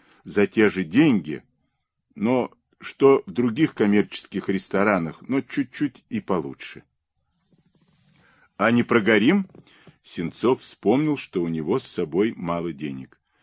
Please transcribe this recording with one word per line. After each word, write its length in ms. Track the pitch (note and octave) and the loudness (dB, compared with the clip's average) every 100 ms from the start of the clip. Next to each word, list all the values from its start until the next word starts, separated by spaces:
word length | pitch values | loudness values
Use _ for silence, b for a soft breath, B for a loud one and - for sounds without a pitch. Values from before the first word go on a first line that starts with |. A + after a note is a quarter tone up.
| b b | b b
за 240 | - G2+ G2 | -6 0 0
те 220 | A2 G#2+ | 2 2
же 140 | F#2 | 2
деньги, 600 | E2 G#2+ D#3+ G#2+ D2+ C2+ - _ _ _ _ _ _ - | 0 2 4 2 -2 -10 -14 _ _ _ _ _ _ -6
но 360 | G#2+ B2+ G#2+ _ _ _ | -2 0 -2 _ _ _
что 420 | - - C#3 C3+ - | -16 2 4 4 2
в 60 | |
других 440 | F#2 A#2+ A2 D#3 - | -2 -2 0 0 2
коммерческих 760 | G#2+ G#2 F#2 - - F#2+ F#2+ | 2 4 2 -4 -8 -6 -4
ресторанах, 720 | G2 - G2 G#2 F#2+ E2 C#2+ - | -4 -2 0 2 0 -2 -10 -6
но 140 | C3+ | -6
чуть-чуть 640 | - C#3+ B2 - D3 - _ | -4 -6 -6 -6 -6 -8 _
и 100 | A2+ | -8
получше". 640 | - F#2 C#2+ C2 - - - _ _ _ _ _ _ _ _ _ _ _ b b b b b - | -4 -4 -4 -10 -16 -18 -20 _ _ _ _ _ _ _ _ _ _ _ b b b b b -2
"А 140 | G#2+ | 2
не 120 | A#2+ | 2
прогорим?" 640 | - A#2 G2+ G#2+ A#2+ G3+ F#3+ - b b b b | 4 2 4 4 4 2 0 -10 b b b b
Сенцов 600 | - - E2 - A2+ C3 | -14 -8 -8 -2 0 0
вспомнил, 540 | - - G2 C3 D3+ C#3 | -4 -4 0 2 0 -4
что 280 | - F#2 | -6 -6
у 40 | E2+ | -4
него 300 | D#2+ D2+ C3 | -4 -2 -4
с 80 | - | -4
собой 460 | - D#2+ E2+ A2 - | -6 -4 0 -2 -2
мало 380 | F2 E2+ E2+ | -6 -4 -6
денег. 480 | C#2+ D2 C2+ B1+ _ _ _ | -8 -10 -12 -16 _ _ _